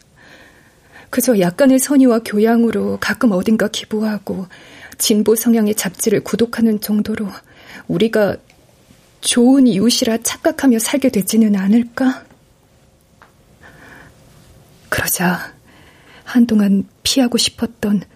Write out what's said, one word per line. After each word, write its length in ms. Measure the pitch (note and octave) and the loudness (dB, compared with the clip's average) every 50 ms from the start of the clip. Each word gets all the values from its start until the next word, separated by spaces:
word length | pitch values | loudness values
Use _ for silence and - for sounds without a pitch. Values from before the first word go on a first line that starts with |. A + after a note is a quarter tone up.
| _ _ _ _ - - - - - - _ _ _ _ _ _ _ _ - - - - | _ _ _ _ -20 -20 -20 -20 -20 -20 _ _ _ _ _ _ _ _ -20 -20 -20 -10
그저 320 | - B3+ - C4 A#3+ G3 | -8 -4 -2 0 0 2
약간의 380 | F3 F3 F3 - C#4+ C4 C4 C4 | 0 0 0 2 4 4 4 2
선의와 400 | - - D4 C4+ C4 B3+ A3 A3+ | 2 2 2 4 4 4 4 0
교양으로 800 | A3+ - G#3+ G#3 G#3+ A3+ A#3 A#3 A#3 A3+ G#3 G3+ G3 G3+ G3 G3 | -2 -4 -2 0 2 2 2 2 2 0 0 -2 -4 -4 -6 -6
가끔 320 | - - - - - A#3 F#3+ | -4 -6 -4 0 0 0 0
어딘가 360 | F3+ F#3+ A#3 A3 G#3+ G#3 G#3+ | 0 0 0 0 0 0 -2
기부하고 800 | - - - - A3+ G#3+ A3 G#3+ G#3+ G3+ - - F#3+ F3+ F#3+ F3 - - - - - - - - - - | -4 -8 -10 -8 -6 -4 -4 -4 -4 -6 -8 -8 -10 -8 -10 -12 -16 -20 -20 -20 -20 -20 -20 -16 -10 -4
진보 360 | - - A3 G#3 G#3+ G#3+ A3+ | -2 0 2 2 2 2 0
성향의 400 | A3+ - A#3+ A3+ A#3 G#3+ G#3 G#3+ | 2 2 2 2 2 2 0 -2
잡지를 460 | - - F#3 F3 - - A3+ G#3 D3 | -2 -6 -8 -8 -6 -2 -2 0 0
구독하는 600 | - - - G3+ A#3 A#3 - - A#3 A3+ G#3+ G#3 | -2 -2 -2 -2 -2 -2 -2 0 0 0 0 -2
정도로 460 | - - G#3 G#3 G#3 G#3 A3 A3 G#3+ F#3+ - - - _ _ - - - - - - - | -4 -2 -2 -2 -2 -4 -6 -6 -8 -10 -10 -14 -20 _ _ -20 -20 -20 -20 -16 -8 -6
우리가 480 | E3 E3+ G#3+ A3+ A3 A3 G#3 F#3+ - - _ _ _ _ _ _ _ _ _ _ _ _ _ _ _ _ - | -2 0 0 0 0 0 0 0 -2 -6 _ _ _ _ _ _ _ _ _ _ _ _ _ _ _ _ -6
좋은 440 | - - B3 A#3+ B3 C4+ C#4+ C4 | -2 2 4 4 6 6 6 4
이웃이라 520 | B3 G3 F#3+ G#3 A#3+ - - B3+ A3+ A3 A3+ | 4 4 2 0 0 0 0 -2 -2 -2 -2
착각하며 600 | - - - - - E4 D#4 - - C4+ A#3 A3 | -4 -8 -6 -4 -2 -2 -2 0 2 2 2 2
살게 300 | - - - C#4 C4+ B3+ | 0 -2 -2 0 0 0
되지는 480 | - G3+ F#3+ - A3 A3 A3 G#3+ G3+ | 0 -2 -2 0 0 2 2 2 2
않을까? 680 | F#3+ F#3+ G3 G#3+ A#3+ A#3 A#3 - - C4 B3+ B3+ - - - _ _ _ _ _ _ _ _ _ _ _ _ _ _ _ _ _ _ - _ _ _ _ _ _ _ - - - - - - - - - - - _ _ - _ _ - - - - _ _ _ _ _ - | 0 2 2 2 2 0 -2 -4 -2 -2 -2 -2 -4 -8 -20 _ _ _ _ _ _ _ _ _ _ _ _ _ _ _ _ _ _ -20 _ _ _ _ _ _ _ -20 -20 -20 -20 -20 -20 -20 -20 -20 -20 -20 _ _ -20 _ _ -20 -20 -20 -20 _ _ _ _ _ -8
그러자 640 | - - - - - - F3 F3 F3+ - - - - _ _ _ - - - - _ _ _ - - - - | -8 -6 -4 -4 -4 -2 -2 -2 -2 -4 -6 -14 -18 _ _ _ -20 -20 -20 -20 _ _ _ -20 -20 -20 -10
한동안 640 | - - B3 A#3 A#3+ A3 G#3+ G3+ G3+ G3 G3 - - _ _ - | -2 2 2 2 4 2 2 2 2 2 0 -2 -4 _ _ -8
피하고 360 | - - C#4 B3+ A#3+ A#3+ A3+ | -4 0 0 0 0 0 -2
싶었던 640 | - - - - A#3 A3+ - _ - G#3 G#3 F#3+ - - _ | -2 -4 -6 -6 -8 -10 -8 _ -4 -2 -2 -2 -2 -6 _